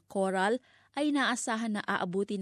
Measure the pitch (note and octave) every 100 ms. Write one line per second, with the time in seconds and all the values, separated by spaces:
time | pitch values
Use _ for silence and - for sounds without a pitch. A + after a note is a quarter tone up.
0 | - G3+ F#3+ F#3+ G3 B3+ - - _ -
1 | D4+ C#4+ A#3 A#3+ - A3 A3+ G#3 - G3
2 | F#3 F#3+ G3+ G3+